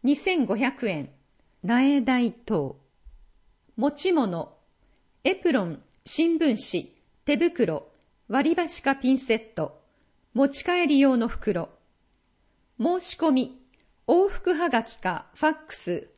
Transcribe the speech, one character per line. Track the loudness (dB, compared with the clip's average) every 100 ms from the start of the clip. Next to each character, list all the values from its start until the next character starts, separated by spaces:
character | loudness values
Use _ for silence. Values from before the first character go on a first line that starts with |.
二 | 0 0
千 | 0 0 0
五 | 0
百 | -2 -2 -4
円。 | -4 -8 -16 _ _ _ _
苗 | -2 2 4 2
代 | 2 2 0
等。 | -4 -4 -4 -4 -8 _ _ -20 -20 -20 _ _ _ _ -4
持 | -2
ち | 0 0
物、 | 2 2 -2 -8 -14 _ _ _ _ _ _
エ | -2 0
プ | 0
ロ | 0 -2
ン、 | -8 -14 _ -8
新 | 0 0 2
聞 | 2 0
紙、 | -2 -6 -6 _ _ _ -2
手 | 2
袋、 | 0 2 -2 -2 -10 _ _ _ -4
割 | -2 0
り | 0
箸 | -2 -4
か | -4 -2
ピ | 0
ン | 0
セ | 0 -2
ッ | -2
ト、 | -8 -8 -8 _ _ _ _ _
持 | 0 0
ち | 0
帰 | -2 0 2
り | 4
用 | 4 4
の | 0
袋。 | -4 -4 -4 -6 _ _ _ _ _ _ _ _ _ _ -4
申 | -2 -2
し | -4 -2
込 | 0
み、 | 0 -2 -8 _ _ _ _ 0
往 | 2 2
復 | 0 -2
は | -2 0
が | -2
き | -4 -8
か | -8 -6 -10
フ | -2 -2
ァ |
ッ |
ク | -2 -8 -12
ス、 | -8 -8 -8